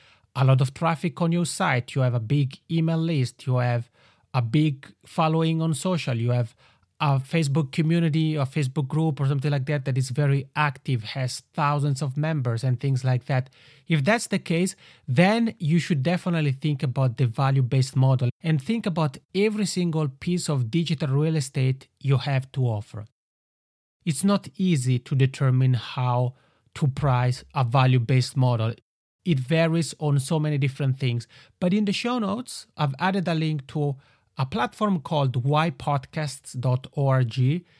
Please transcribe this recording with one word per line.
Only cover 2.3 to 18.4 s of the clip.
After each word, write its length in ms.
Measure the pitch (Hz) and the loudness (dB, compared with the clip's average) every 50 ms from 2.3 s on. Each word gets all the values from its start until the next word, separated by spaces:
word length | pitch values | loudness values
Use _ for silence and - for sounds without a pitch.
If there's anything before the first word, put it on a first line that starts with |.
| 143 147 139 131 - - _ - | 2 2 2 0 -4 -8 _ -4
email 260 | 165 165 160 165 165 | 0 0 2 2 0
list, 500 | 165 165 165 165 139 123 113 - - - | 0 0 0 0 0 0 -2 -4 -8 -4
you 100 | 131 127 | -2 0
have 340 | 123 123 123 120 120 117 - _ _ _ _ _ _ _ _ | 0 2 0 0 -2 -4 -6 _ _ _ _ _ _ _ _
a 80 | - 127 | -4 -2
big 460 | 117 113 120 151 156 156 135 - - - - _ _ | -2 2 2 2 2 2 0 -4 -8 -20 -20 _ _
following 560 | - - 180 160 160 160 165 165 160 165 160 | -8 -2 0 0 2 2 2 0 0 0 0
on 140 | 160 165 151 | 0 -2 -2
social, 420 | - - 185 180 151 - 139 117 | -2 -2 -2 -2 -2 -2 -4 -4
you 140 | 113 117 120 | -2 0 0
have 240 | 123 123 117 113 - _ _ _ _ _ _ _ _ - | 0 0 -2 -4 -8 _ _ _ _ _ _ _ _ -2
a 180 | 156 143 139 131 | 0 0 0 0
Facebook 540 | 135 - - 165 160 139 135 165 151 131 | -2 -2 -2 0 0 0 0 0 -2 -2
community 640 | - 170 151 160 170 170 170 160 143 160 156 156 156 147 | -2 -2 0 2 2 2 2 2 2 0 0 0 0 -2
or 80 | 135 | -4
Facebook 400 | 135 - 156 143 127 - 156 139 | -4 -2 -2 -2 -2 -2 -4 -4
group 340 | 131 147 156 160 160 139 - | -2 -2 0 0 0 0 0
or 60 | 143 | 0
something 240 | 135 147 135 135 151 | 0 0 0 0 -2
like 160 | 147 139 131 | -2 -2 -2
that 180 | 147 151 143 131 | -2 -4 -4 -2
that 140 | 139 123 135 | -2 -2 -2
is 120 | 131 131 | -2 -2
very 360 | 123 151 147 139 139 139 135 - - | -2 0 2 2 2 0 -2 -2 -2
active, 480 | 151 151 143 135 - - - 131 110 | 0 0 0 -2 -4 -4 -4 -4 -4
has 400 | 104 - - 139 131 127 - - - _ | -4 -6 -6 -6 -6 -6 -6 -10 -14 _
thousands 480 | _ 175 147 143 147 143 139 147 135 131 | _ -2 0 0 0 0 0 0 -2 -2
of 160 | 156 131 131 | -4 -4 -4
members 460 | 147 151 160 160 147 120 120 113 113 | -2 -2 -2 -2 -2 -2 -2 -2 -2
and 160 | - 131 123 117 | -2 -2 -2 -2
things 240 | - 139 135 123 | 0 -2 -2 0
like 220 | 131 127 127 123 - | 0 0 0 -2 -2
that. 260 | - 139 127 131 - _ _ - - - - _ - | -2 -2 -2 -2 -4 _ _ -20 -20 -20 -16 _ -2
If 160 | 165 147 135 | -2 0 2
that's 240 | 196 220 240 - - | 2 2 0 0 -2
the 100 | 202 190 | -4 -4
case, 380 | - - 165 165 185 180 - - - - - _ _ - | -2 -2 -2 0 0 -2 -4 -8 -18 -20 -20 _ _ 0
then 480 | 123 127 180 196 220 233 233 226 - - | 2 4 4 4 4 2 0 0 -2 -2
you 220 | 175 143 170 170 | 0 2 2 2
should 240 | 135 - 170 139 127 | 2 2 0 0 0
definitely 480 | 170 180 175 - 185 170 160 151 143 | 0 0 0 0 -2 0 0 0 0
think 320 | 131 139 - 151 147 131 160 | -2 -2 -2 -2 -2 -2 -2
about 320 | 131 120 135 135 127 110 | -2 0 0 0 0 0
the 100 | - 131 | 0 0
value-based 680 | 113 - - 139 135 135 135 127 117 139 135 127 - - | 0 0 0 0 2 2 2 2 2 2 0 0 0 2
model 340 | 135 131 131 131 120 127 123 - _ | 2 4 4 4 2 0 -2 -4 _